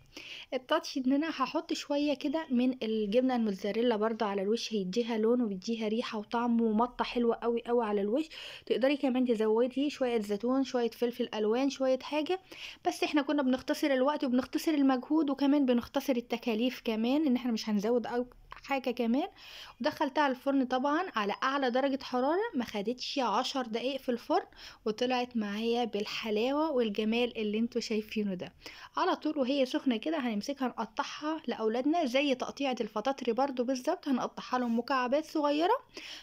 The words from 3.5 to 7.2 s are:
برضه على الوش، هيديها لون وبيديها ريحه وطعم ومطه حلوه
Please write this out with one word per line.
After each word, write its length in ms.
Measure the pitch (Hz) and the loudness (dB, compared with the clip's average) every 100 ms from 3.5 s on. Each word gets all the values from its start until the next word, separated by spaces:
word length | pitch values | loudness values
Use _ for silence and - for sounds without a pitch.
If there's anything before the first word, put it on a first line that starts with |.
| 190 208 220 240 208 | 0 -2 2 2 4
برضه 300 | 220 220 214 | 0 0 0
على 160 | 202 | 0
الوش، 300 | 190 226 - | 0 0 0
هيديها 460 | 220 185 233 233 226 | -2 0 -2 0 2
لون 240 | 220 247 | 4 4
وبيديها 460 | 226 190 233 226 214 | 2 -2 -4 -2 0
ريحه 300 | 220 - 220 | -2 -2 -6
وطعم 420 | 208 233 240 233 | -4 -2 2 4
ومطه 440 | 226 214 247 - | 4 4 2 0
حلوه 320 | 226 254 | -2 2